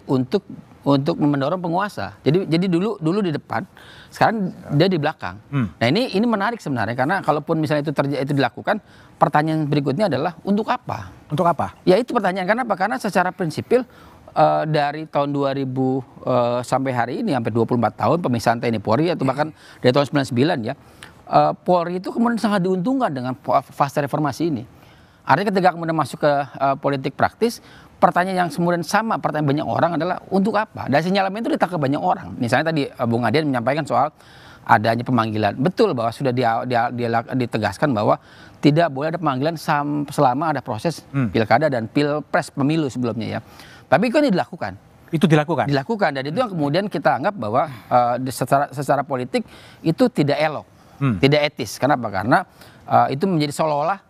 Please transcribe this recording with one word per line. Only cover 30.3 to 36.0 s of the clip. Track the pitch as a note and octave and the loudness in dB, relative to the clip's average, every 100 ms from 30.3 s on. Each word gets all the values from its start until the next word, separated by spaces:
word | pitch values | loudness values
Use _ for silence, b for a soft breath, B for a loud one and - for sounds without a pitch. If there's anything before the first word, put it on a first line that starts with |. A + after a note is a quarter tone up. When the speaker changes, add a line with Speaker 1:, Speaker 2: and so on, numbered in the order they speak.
Speaker 1:
untuk | F#3+ G#3 G3+ | 0 2 0
apa? | A3 - - | -4 -8 0
Dan | C#3+ | 0
sinyalemen | F3 G3 F#3+ G3+ | 2 0 0 -4
itu | C4 | -4
ditangkap | C#4+ F3 F3 | 0 0 0
banyak | C3+ D3+ | -2 0
orang. | F3+ - E2+ - | -2 -2 -6 -6
Misalnya | A#2+ B2+ D#3+ | 0 2 2
tadi, | D#3 C3 | -2 -4
eh, | - A#2+ | -4 -2
Bung | A#2 A#2 | 0 2
Adian | C#3+ | 0
menyampaikan | D3+ B2 A#2 D3+ | 0 -2 0 -2
soal | C#3 A#2+ D3 _ B B B B | 0 0 0 _ B B B B
adanya | - A2+ A2 A#2 | 2 4 4 0
pemanggilan. | A#2+ A#2+ A2 G#2+ G2+ C3 | 0 0 0 0 0 2
Betul | - - G#3+ | -2 2 2
bahwa | B2+ | 2